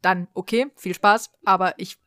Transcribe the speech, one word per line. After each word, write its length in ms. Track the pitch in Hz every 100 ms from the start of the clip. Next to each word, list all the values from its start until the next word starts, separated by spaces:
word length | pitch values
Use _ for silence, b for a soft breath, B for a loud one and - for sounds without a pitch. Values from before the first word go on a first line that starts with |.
dann 280 | 180 180 175
okay, 360 | - - 226 277 -
viel 180 | 185
Spaß, 360 | 175 202 220 - _
aber 340 | - 185 185 -
ich 200 | 180 -